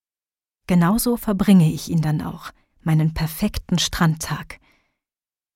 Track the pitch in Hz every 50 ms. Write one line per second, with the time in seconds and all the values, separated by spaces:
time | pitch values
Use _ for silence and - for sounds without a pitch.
0 | _ _ _ _ _ _ _ _ _ _ _ _ _ - 190 175 170 170 208 233
1 | - 247 240 226 - - 202 185 208 - 196 185 160 156 - 151 - - - 165
2 | 151 156 151 147 - - 160 165 - - - _ _ _ _ _ _ 165 156 156
3 | 156 160 160 - 160 156 - - 214 208 - - - - 180 170 - - - -
4 | 180 160 156 160 - - 151 - - - - - _ _ _ _ _ _ _ _
5 | _ _ _ _ _ _ _ _ _ _ _